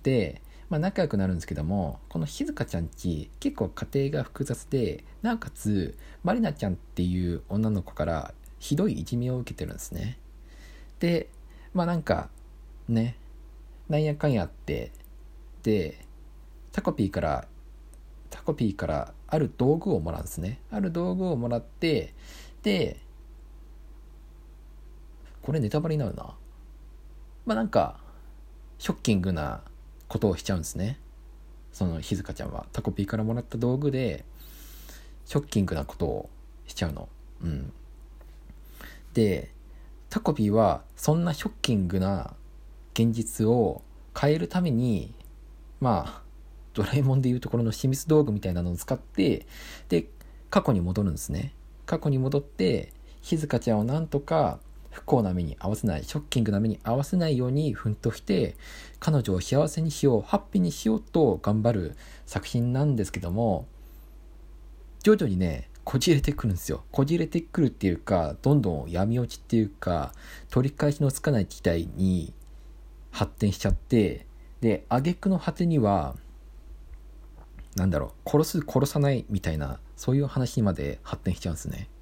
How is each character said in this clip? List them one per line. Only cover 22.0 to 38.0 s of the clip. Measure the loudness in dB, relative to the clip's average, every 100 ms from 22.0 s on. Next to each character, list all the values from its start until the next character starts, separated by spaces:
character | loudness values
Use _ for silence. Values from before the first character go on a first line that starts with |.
| -2 -12 -18 -18 -18 -4
で、 | 0 2 0 -4 -16 -20 -20 -20 -20 -20 -20 -20 -20 -20 -20 -20 -20 -20 -20 -20 -20 -20 -20 -20 -20 -20 -20 -10
こ | -2
れ | 0
ネ | 2
タ | 0
バ | 0
レ | -2
に |
な | -2
る |
な。 | -6 -12 -16 -20 -20 -20 -20 -20 -20 -20 -20 -20 -12 -2
ま |
あ、 | 0
な |
ん | 2
か、 | 2 2 -2 -18 -20 -20 -20 -20 -20 -20 -10
シ | -4
ョ |
ッ | -2
キ | 2 2
ン |
グ | 2
な | 0 -4 -6 -12 -20 -20 -20 -6
こ | 0
と | 2
を | 0
し |
ち | 0
ゃ | -2
う |
ん |
で | -2
す | -4
ね。 | -4 -4 -10 -20 -20 -20 -20 -20 -20
そ | -2 -2
の | -2
ひ | -2 -4
ず |
か | -4
ち | -8
ゃ | -8
ん |
は。 | -8 -8
タ | -6
コ | -4
ピ | -2
ー | -2
か | -2
ら |
も | -2
ら | -2
っ |
た | -4 -2
道 | 0 2
具 | 0
で、 | 0 -2 -4 -10 -18 -20 -18 -18 -18 -18 -18 -20 -20 -4
シ | -2
ョ |
ッ | 0
キ | 0
ン | 0
グ |
な | -2 -6
こ | -4
と | -2
を | -2 -8 -18 -20 -20 -16
し |
ち | -4
ゃ | -4
う |
の。 | -4 -12 -16 -20 -8
う | -6
ん。 | -4 -8 -12 -20 -20